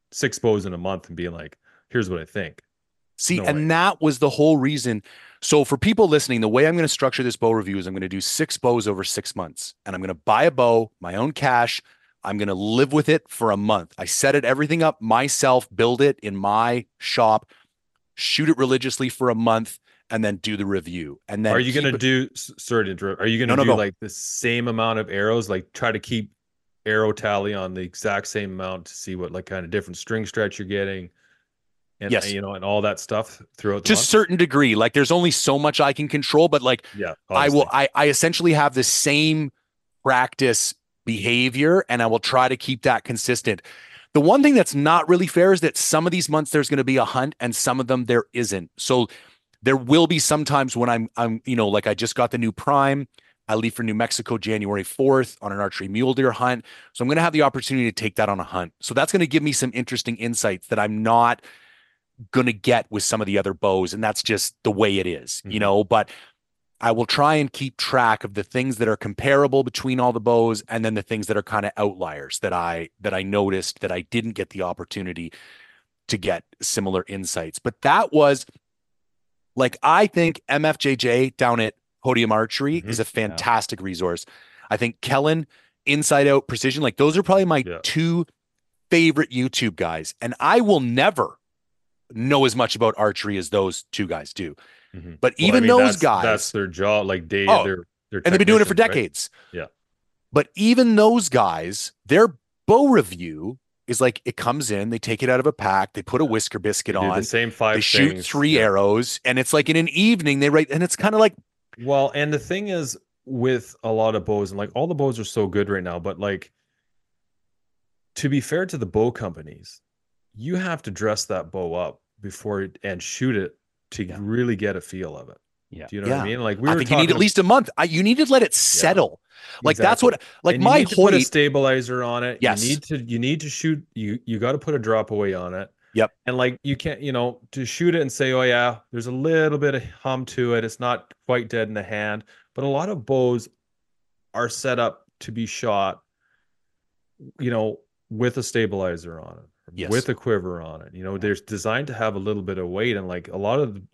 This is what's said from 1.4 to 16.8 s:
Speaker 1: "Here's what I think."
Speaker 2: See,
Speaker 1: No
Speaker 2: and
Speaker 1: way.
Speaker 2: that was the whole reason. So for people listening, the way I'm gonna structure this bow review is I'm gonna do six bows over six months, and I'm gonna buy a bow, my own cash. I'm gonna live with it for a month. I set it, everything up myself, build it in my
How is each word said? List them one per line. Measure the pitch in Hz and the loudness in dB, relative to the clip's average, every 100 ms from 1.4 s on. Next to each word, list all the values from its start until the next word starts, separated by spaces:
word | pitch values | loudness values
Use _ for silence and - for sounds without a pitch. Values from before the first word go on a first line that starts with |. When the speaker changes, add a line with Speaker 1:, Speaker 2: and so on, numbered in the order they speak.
| 78 _ _ _ _ | -18 _ _ _ _
Speaker 1:
"Here's | 123 95 | -4 -2
what | 87 | -6
I | |
think." | - 104 80 - _ _ _ _ _ - | -8 -10 -10 -12 _ _ _ _ _ -8
Speaker 2:
See, | - 180 | -2 -2
Speaker 1:
No | |
Speaker 2:
and | 185 151 | 0 -2
Speaker 1:
way. | 160 | 0
Speaker 2:
that | 165 185 - | 2 2 2
was | 156 127 | 0 2
the | 147 | 0
whole | - 151 151 | 4 4 6
reason. | 135 147 120 107 - - - - | 2 -2 -2 -4 -6 -20 -20 -10
So | - 151 | 2 2
for | 135 139 | 4 2
people | 208 220 196 | 2 4 4
listening, | 151 - 120 | 4 2 0
the | 110 | 2
way | 117 156 | 4 4
I'm | |
gonna | 175 160 | 2 0
structure | - 131 - | 0 0 0
this | 123 - | -4 0
bow | 113 | 0
review | 113 98 98 | 0 -2 -6
is | 90 | -6
I'm | |
gonna | 95 95 | -8 -6
do | 95 | -6
six | - - 156 - | -4 -4 -4 0
bows | 127 120 104 | 0 2 0
over | 95 | -4
six | 95 - - 98 | -4 -6 -8 -10
months, | 82 80 - - | -10 -12 -16 -14
and | - | -12
I'm | 92 | -8
gonna | 92 | -8
buy | 85 - 110 | -6 2 4
a | 165 | 4
bow, | 131 120 117 110 _ | 2 2 2 0 _
my | 87 | -10
own | 95 139 | -4 -4
cash. | - 139 123 120 - _ _ _ _ | -2 0 2 0 -4 _ _ _ _
I'm | 98 101 | -8 -6
gonna | 104 | -4
live | 92 104 117 135 | -4 0 2 2
with | 151 147 | 2 2
it | 156 _ | 0 _
for | - 113 | -4 0
a | 101 | 0
month. | 104 104 82 - | 0 -2 -2 -12
I | 95 | -6
set | - 139 | 0 2
it, | 143 | 2
everything | 117 131 147 165 | 2 0 0 2
up | 156 - | 0 0
myself, | 110 113 139 - 135 127 - | 0 0 0 0 2 2 0
build | 98 117 123 | 0 0 4
it | 143 131 | 2 2
in | 107 98 | -6 -4
my | 98 107 117 123 | 0 2 2 -2